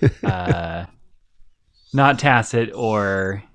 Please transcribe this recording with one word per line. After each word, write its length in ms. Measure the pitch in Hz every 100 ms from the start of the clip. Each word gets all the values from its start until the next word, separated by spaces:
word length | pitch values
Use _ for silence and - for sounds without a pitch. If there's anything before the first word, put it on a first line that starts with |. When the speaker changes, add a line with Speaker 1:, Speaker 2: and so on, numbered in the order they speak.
Speaker 1:
<laughs> 200 | - -
Speaker 2:
uh, 640 | - 90 123 175 85 170 87 _ - _ _ _ - _ _ _ _
not 260 | 135 139 135
tacit 540 | 147 123 110 117 113
or 680 | - 117 107 101 98 95 101 -